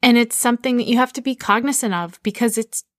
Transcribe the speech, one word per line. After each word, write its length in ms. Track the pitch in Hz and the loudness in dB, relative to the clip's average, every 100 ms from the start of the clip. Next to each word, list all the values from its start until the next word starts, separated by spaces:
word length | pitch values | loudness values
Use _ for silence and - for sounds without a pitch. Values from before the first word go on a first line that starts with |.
And 160 | 247 240 | 6 4
it's 180 | 233 - | 4 0
something 400 | 247 240 262 247 | 0 0 0 -2
that 100 | - | 0
you 120 | 240 | 2
have 140 | 247 | 0
to 80 | - | -2
be 120 | 262 | -6
cognizant 600 | - - 214 262 269 226 | -6 -2 0 0 -2 -2
of 260 | 180 175 - | -4 -6 -6
because 360 | - 202 233 226 | -6 0 -2 0
it's, 260 | 220 - - | -6 -8 -14